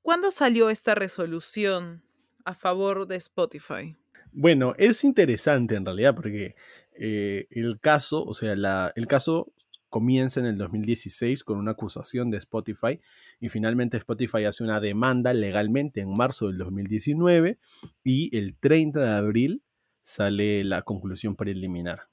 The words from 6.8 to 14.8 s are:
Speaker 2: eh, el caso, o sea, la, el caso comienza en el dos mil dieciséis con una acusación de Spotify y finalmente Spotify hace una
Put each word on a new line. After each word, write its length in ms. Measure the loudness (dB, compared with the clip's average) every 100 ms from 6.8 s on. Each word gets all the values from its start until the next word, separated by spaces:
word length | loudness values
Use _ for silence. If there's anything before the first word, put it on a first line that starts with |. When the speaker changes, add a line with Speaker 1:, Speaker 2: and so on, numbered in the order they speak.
| _ -8
Speaker 2:
eh, 500 | -4 -2 -2 -2 -6
el 280 | -4 -4 0
caso, 440 | 2 2 0 -4 -4
o 80 |
sea, 220 | -4 -4 0
la, 360 | 0 0 -2 -4
el 120 | 0
caso 440 | 0 2 -2 -4 _ _ _ _
comienza 520 | -2 2 2 2 -2
en 40 | -2
el 120 | -2
dos 140 | -4
mil 80 | -4
dieciséis 600 | -2 -2 -4 -4 -4 -4
con 140 | -4 -4
una 140 | -4
acusación 580 | -6 -8 -10 -8 -4 -4
de 80 | -4
Spotify 600 | -6 -8 -8 -4 -4 -4 _ _ -20 _
y 80 | -8
finalmente 480 | -2 0 0 0 -4
Spotify 460 | -6 -4 -2 0
hace 200 | -2 -2
una 180 | -2 -2